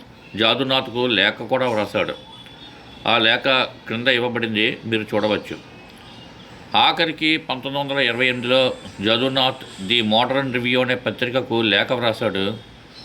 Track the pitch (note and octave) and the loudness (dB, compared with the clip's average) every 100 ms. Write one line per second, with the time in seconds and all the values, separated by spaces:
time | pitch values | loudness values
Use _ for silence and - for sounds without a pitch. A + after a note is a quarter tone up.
0 | - - - F#2 A2 A#2 C3 C3 B2+ A#2 | -14 -20 -12 0 2 2 0 -2 -2 -2
1 | B2 G#2 G2+ A2+ A2+ B2+ B2+ A2 G2+ G#2+ | 0 2 2 0 -2 0 0 0 0 -2
2 | D#2+ - - - - - - - - - | -2 -4 -14 -20 -20 -20 -20 -20 -20 -6
3 | - A#2 A2+ A#2 C#3 C3 A#2+ - - A2+ | 0 2 4 2 2 2 0 -4 -8 -2
4 | A#2+ B2 A#2+ A#2 A#2 G#2+ A2+ - A2+ A2+ | 0 2 0 -2 -2 2 0 0 -2 -2
5 | G#2+ G#2+ G#2+ G2+ - D#2 - - - - | 0 0 2 0 -2 -12 -14 -20 -20 -20
6 | - - - - - - - G#2+ C3 D#3+ | -20 -20 -20 -20 -20 -20 -2 2 4 4
7 | E3 D#3 D#3 D#3 D#3+ C3 C3+ C#3 C#3+ C#3 | 0 0 0 0 -2 -8 -6 -4 -2 0
8 | B2+ A#2 B2+ B2 A#2+ C3 B2+ - G2+ - | 0 2 0 0 2 2 2 -2 -10 -4
9 | G2+ A#2 C3 C3+ C3 C3 - - F#2+ A#2+ | 0 2 2 0 0 -2 -10 -12 0 0
10 | G#2+ A2 B2 C3+ C3+ B2 A#2+ B2+ B2+ B2 | 4 2 2 0 -2 -2 0 0 2 0
11 | A#2+ G2+ B2 B2 G2 A#2 A2+ G2 A2 B2+ | -4 -4 -2 -2 0 0 4 2 2 0
12 | A#2 A2 A2+ F#2+ G2 A2+ - - - - | 0 0 -2 0 -2 -4 -12 -20 -20 -20